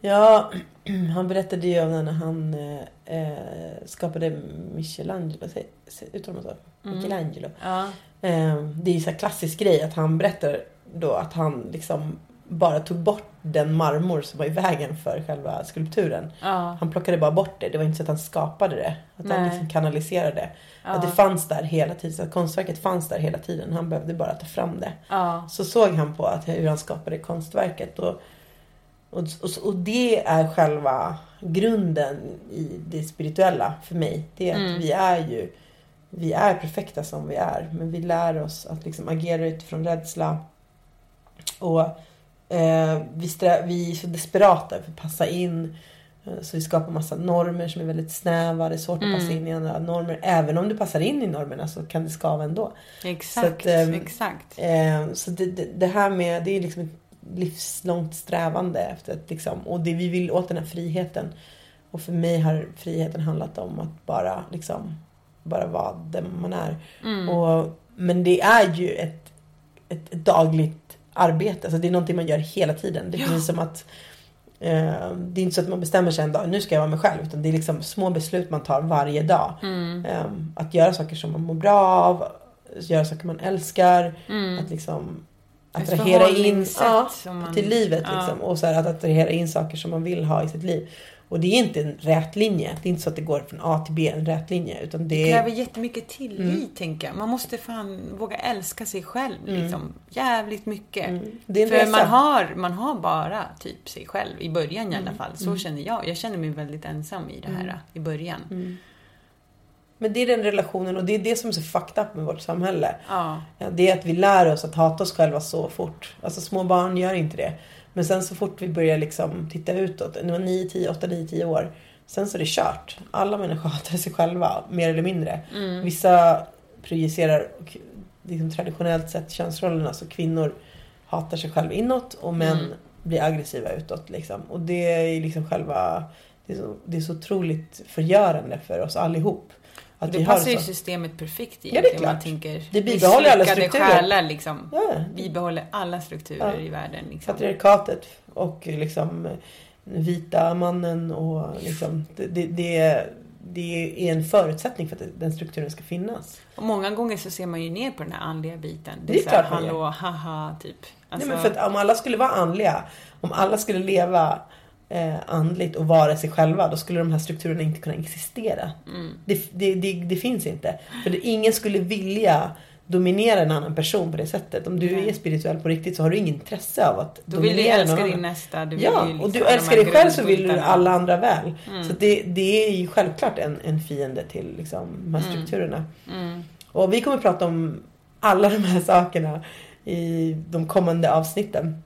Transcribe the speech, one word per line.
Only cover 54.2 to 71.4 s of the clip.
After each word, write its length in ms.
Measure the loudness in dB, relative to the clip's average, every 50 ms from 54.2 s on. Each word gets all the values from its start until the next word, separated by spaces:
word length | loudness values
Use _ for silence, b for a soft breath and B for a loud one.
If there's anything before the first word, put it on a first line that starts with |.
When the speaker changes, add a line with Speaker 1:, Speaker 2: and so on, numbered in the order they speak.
| -6 -6 -6 -10 -16 _ -10 -6
Speaker 1:
eh, 540 | -2 2 2 4 4 4 2 0 -2 -4
så 180 | -6 -8 -6 -8
det, 160 | -4 -2 -2
det, 180 | -4 -2 -6 -8 -8 0
det 100 | 0 0
här 240 | 2 4 2 2 2
med, 340 | 2 2 0 0 0 -2 -2
det 60 | -2 -2
är 40 | -2
liksom 220 | -2 -4 -6 -8
ett 80 | -10 -10 -12 -18 _ _ -20 _ -18 -12 -6
livslångt 800 | -4 -4 -4 -4 -8 -10 -8 -8 -6 -4 -2 -2 -2 -2 -6 -8
strävande 680 | -12 -8 -4 -4 -2 -2 0 -2 -2 -2 -2 -2 -2
efter 320 | -4 -4 -6 -12 -10 -10
att 180 | -10 -10 -8 -10
liksom, 280 | -10 -8 -6 -6 -8 -8 -8
och 140 | -6 -4 -2
det 140 | -2 -2 -2
vi 140 | 0 -2 -2
vill 220 | 0 -2 -2 0
åt 180 | 0 -2 -2 -2
den 80 | -4
här 80 | -6 -6
friheten. 680 | -8 -8 -8 -6 -4 -4 -4 -4 -4 -6 -8 -8 -8 -12 B B B B B B B B B B _
Och 100 | -14 -12
för 120 | -8 -4
mig 280 | -2 0 0 2 2 2
har 260 | 2 2 2 0 -2 -6 -14
friheten 440 | -14 -10 -6 -4 -4 -4 -4 -4 -4
handlat 380 | -4 -2 -2 -4 -4 -6 -8 -10
om 220 | -8 -8 -8 -8
att 260 | -8 -8 -10 -12 _
bara 380 | -4 -2 -2 -2 -2 -4 -6 -8 -10
liksom, 420 | -12 -12 -8 -8 -8 -8 -8 -10 -12 -14 -16 _ _ _ _ _ _ _
bara 240 | _ -6 -4 -4 -4
vara 280 | -2 -2 -4 -4 -4 -6
den 300 | -8 -12 -8 -6 -6 -6 -6 -6 -6
man 120 | -6 -4
är. 240 | -4 -4 -4 -6 -6 -8 B B B B -8
Speaker 2:
Mm. 240 | -6 -6 -4 -2 0
Speaker 1:
Och, 500 | 0 2 4 4 4 2 2 -2 -6 -14 _ _ _
men 280 | -4 0 2 2 4 4
det 160 | 4 4 6
är 320 | 8 8 8 8 8 6 4
ju 140 | 0 -2 -2
ett, 440 | -2 -4 -4 -6 -8 -12 -20 -20 -20 -20 _ _ _ _ _ _ _ _ _ _
ett, 240 | -12 -12 -10 -10 -12
ett 100 | 0 4
dagligt 720 | 6 6 8 6 6 6 4 2 2 0 -8 _ _ -20 _ _ _
arbete. 540 | _ 4 4 4 4 4